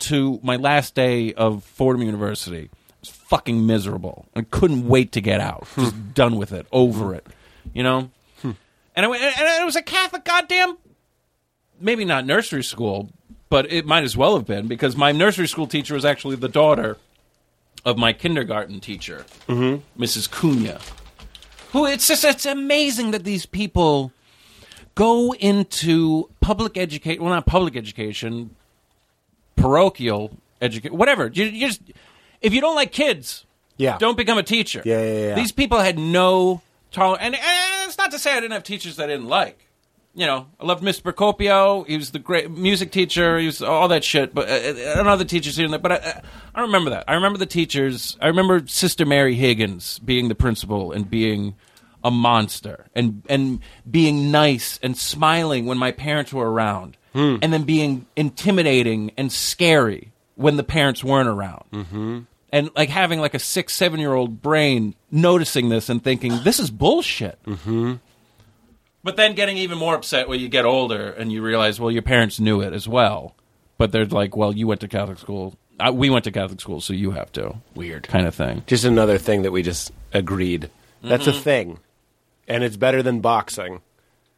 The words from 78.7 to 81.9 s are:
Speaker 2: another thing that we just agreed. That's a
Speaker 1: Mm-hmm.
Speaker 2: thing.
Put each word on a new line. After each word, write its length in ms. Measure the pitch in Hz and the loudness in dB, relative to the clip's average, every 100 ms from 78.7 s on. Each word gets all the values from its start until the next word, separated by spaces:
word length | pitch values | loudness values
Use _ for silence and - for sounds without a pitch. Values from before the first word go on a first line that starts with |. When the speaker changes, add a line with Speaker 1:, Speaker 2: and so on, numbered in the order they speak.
| 123 | 2
Speaker 2:
another 320 | 123 113 110 98 | 4 4 4 2
thing 240 | - 104 | 2 0
that 100 | 95 | 0
we 100 | 92 | 0
just 280 | 90 87 - - - | -2 -4 -8 -14 -4
agreed. 580 | 101 92 98 92 87 76 - _ _ | -2 -2 -2 -2 -2 -6 -16 _ _
That's 240 | 120 123 143 | 0 2 2
a 40 | |
Speaker 1:
Mm-hmm. 80 | 139 | 0
Speaker 2:
thing. 380 | - 135 90 82 _ | 0 0 -2 -12 _